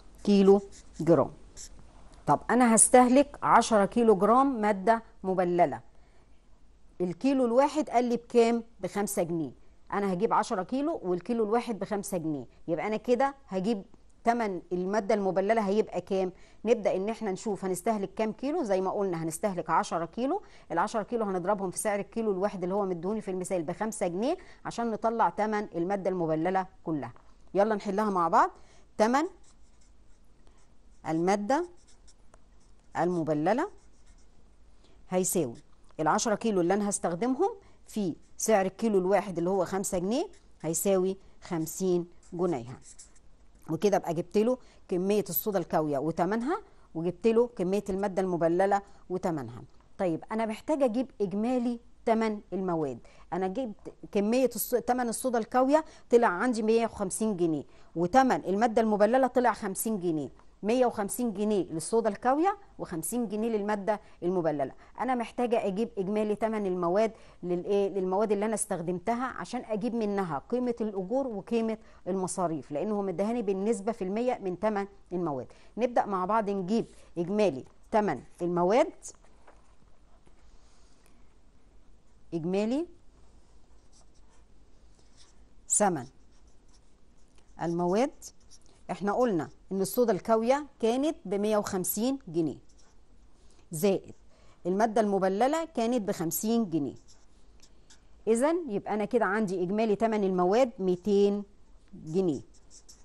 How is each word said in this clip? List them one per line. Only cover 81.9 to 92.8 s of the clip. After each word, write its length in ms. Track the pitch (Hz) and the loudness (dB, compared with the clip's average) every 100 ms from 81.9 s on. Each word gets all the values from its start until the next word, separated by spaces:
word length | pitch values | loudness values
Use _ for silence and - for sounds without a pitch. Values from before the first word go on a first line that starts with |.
| - - - - | -20 -20 -20 -10
إجمالي 520 | 170 160 190 220 269 349 - - - - - - - - - - - - - - - - - - - - - - - - - - - - | -6 -2 -2 0 -2 -4 -12 -20 -20 -20 -20 -20 -20 -20 -20 -20 -20 -20 -20 -20 -20 -20 -20 -20 -20 -20 -20 -20 -20 -20 -20 -20 -20 -2
ثمن 380 | - 185 160 120 - - - - - - - - - - - - - - - | 2 2 0 -6 -16 -20 -20 -20 -20 -20 -20 -20 -20 -20 -20 -20 -20 -20 -8
المواد، 480 | 165 170 175 196 285 - - - - - - - - | -4 -2 0 2 0 -4 -20 -20 -20 -20 -20 -16 -12
احنا 220 | 170 202 | -6 -2
قلنا 360 | 208 247 175 127 - - | 0 2 0 -4 -10 -8
ان 80 | 190 | -4
الصودا 320 | 190 - 240 | -2 0 2
الكاوية 540 | 185 - 226 226 277 294 - | 0 2 2 2 0 -2 -4
كانت 360 | 226 247 294 311 | -2 0 0 -4
بمية 320 | 185 202 208 208 | -4 -2 0 0
وخمسين 640 | 202 190 180 - 240 269 - | 0 -2 -4 -2 -2 -2 -4
جنيه، 300 | 160 160 - - - | -2 -2 -4 -14 -20